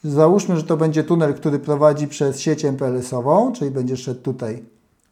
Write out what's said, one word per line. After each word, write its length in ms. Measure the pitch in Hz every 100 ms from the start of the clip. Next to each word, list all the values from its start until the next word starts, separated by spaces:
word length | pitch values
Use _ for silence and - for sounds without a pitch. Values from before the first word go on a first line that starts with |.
Załóżmy, 540 | 151 143 156 196 - 180
że 60 |
to 140 | 175 160
będzie 260 | 160 156
tunel, 300 | 151 170 151
który 260 | 143 160 143
prowadzi 480 | 147 147 151 147 147
przez 320 | - 143 131
sieć 260 | - 151 147
M 120 | 135
P 80 | 135
L 120 | 127
S-ową, 540 | 123 127 123 175 254
czyli 200 | - 143
będzie 260 | 135 123 127
szedł 240 | - 123
tutaj 440 | - 127 113 113 - _ _ _ _